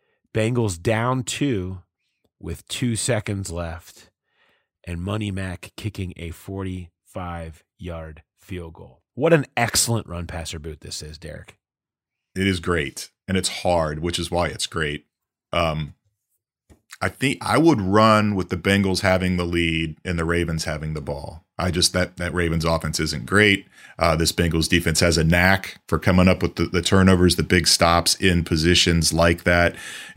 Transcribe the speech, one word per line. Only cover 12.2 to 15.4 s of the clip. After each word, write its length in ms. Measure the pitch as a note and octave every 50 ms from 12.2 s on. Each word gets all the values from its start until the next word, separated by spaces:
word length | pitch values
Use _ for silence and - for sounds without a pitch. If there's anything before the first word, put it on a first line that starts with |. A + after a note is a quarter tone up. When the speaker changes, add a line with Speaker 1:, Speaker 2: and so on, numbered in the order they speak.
| _ _ _
Speaker 2:
It 120 | F#2+ F#2+
is 120 | G2 F#2+ E2+
great, 500 | E2 F#2 F2 D#2+ C#2+ C#2 - - - - _ _ _
and 100 | - F#2+
it's 240 | F#2+ F2+ - - - -
hard, 360 | F#2 F2 E2+ D#2 D2+ D2+ D2+
which 200 | E2 F2 E2+ -
is 100 | E2+ D#2+
why 180 | F2 F2 F2
it's 200 | D#2 - - -
great. 380 | - - E2 D#2 D2 D2 - - _ _ _ _ _ _ _